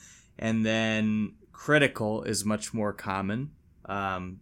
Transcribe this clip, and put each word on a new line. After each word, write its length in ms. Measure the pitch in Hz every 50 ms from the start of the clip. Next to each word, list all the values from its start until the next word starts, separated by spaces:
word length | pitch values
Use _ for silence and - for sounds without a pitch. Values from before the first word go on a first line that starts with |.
| - - - - - - - -
And 280 | - 113 113 113 110
then 680 | 110 110 113 113 110 110 110 107 107 107 107 107 95 - - - - -
critical 680 | - - - 147 151 143 127 - - 113 107 107 113 -
is 200 | - 110 98 98
much 280 | 107 107 104 - - -
more 180 | 113 104 104 101
common, 580 | - - 104 95 98 98 95 104 120 139 151 - - - - - - -
um, 540 | - 98 101 98 95 95 92 92 90 92 -